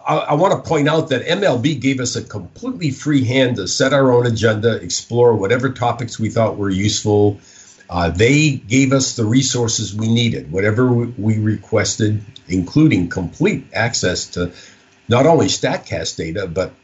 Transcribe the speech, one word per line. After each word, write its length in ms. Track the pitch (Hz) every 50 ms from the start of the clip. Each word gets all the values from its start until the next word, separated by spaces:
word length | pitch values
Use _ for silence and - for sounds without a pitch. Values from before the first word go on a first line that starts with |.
| -
I, 100 | 139 151
I 180 | 156 - - 156
wanna 240 | 151 180 196 175 127
point 280 | - - 165 147 139 147
out 220 | 156 160 151 -
that 180 | 127 120 - -
M 160 | 170 196 202
L 140 | 175 127 110
B 180 | 113 151 156
gave 240 | 117 117 135 135 127
us 160 | 127 110 -
a 80 | 113 -
completely 680 | - - - 87 - - - 233 262 247 - 165 139
free 340 | - - - 147 147 135 117
hand 320 | 110 127 135 131 120 113 98
to 100 | 92 -
set 240 | - - 135 135
our 200 | 147 139 135 131
own 140 | 123 120 123
agenda, 500 | 120 113 87 107 113 107 104 110 117 110
explore 600 | 107 - - - - - - 120 120 120 120 113
whatever 340 | 101 95 98 120 127 123 135
topics 480 | 127 - 123 120 117 117 120 113 - -
we 120 | 107 101
thought 260 | - 113 113 104 - -
were 120 | 101 98
useful. 720 | 95 92 101 104 - - - 107 104 104 104 101 98 - - - - - - - - - _ -
Uh, 200 | 87 87 85 85
they 420 | 78 92 110 123 143 147 156 151
gave 420 | 135 - - 98 127 131 139 127 139
us 240 | 135 127 - - -
the 80 | 110
resources 680 | 104 117 135 135 - - 123 117 110 - - 107 92 98
we 140 | 107 110 110
needed, 420 | 117 120 120 113 - - - 71
whatever 420 | 82 95 101 107 104 123 127 123
we, 160 | 120 117 117 113 - -
we 220 | 101 110 107 107
requested, 840 | 107 107 104 - - - 113 107 101 - - - 110 107 107 104 - - - - - -
including 640 | 92 92 87 - - 143 160 147 - 143 87 -
complete 560 | - 98 90 82 - - 156 214 185 - - - -
access 540 | 101 113 117 - - - 92 85 - - -
to 240 | - 87 87 87 - - - - - _ _ _ _ _ _ -
not 160 | 113 123 139
only 220 | 160 170 135 104 -
Statcast 680 | - - - 127 165 185 - - 90 78 82 - -
data, 320 | - 85 80 80 101 98 87
but 260 | 80 95 90 - - _